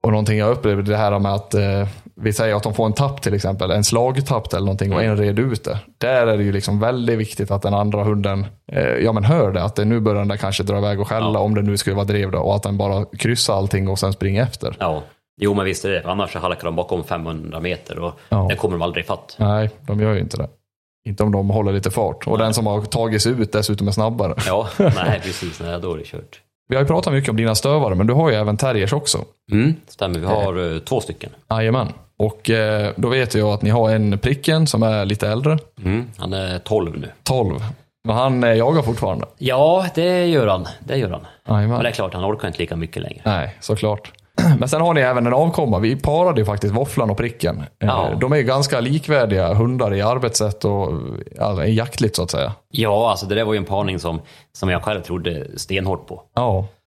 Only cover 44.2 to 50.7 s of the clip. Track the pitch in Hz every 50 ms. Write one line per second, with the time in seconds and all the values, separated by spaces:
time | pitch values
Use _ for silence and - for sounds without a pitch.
44.2 | _ _ _ - 180 170 147 117 123 131 147 156 165 175 165 151 131 127 127 123
45.2 | 120 120 123 131 156 170 165 - 156 120 104 90 104 113 131 135 - 151 147 160
46.2 | 180 180 160 123 107 98 104 101 107 104 98 117 139 139 - - 120 110 - -
47.2 | 117 117 - - - - - - 71 - _ _ - 110 131 117 85 - 104 -
48.2 | 123 127 147 151 127 117 131 139 139 139 - 127 117 127 143 156 139 - 147 139
49.2 | 123 107 101 92 92 85 90 101 113 117 127 127 123 104 98 98 101 110 123 127
50.2 | 123 117 110 - 107 104 98 - - 107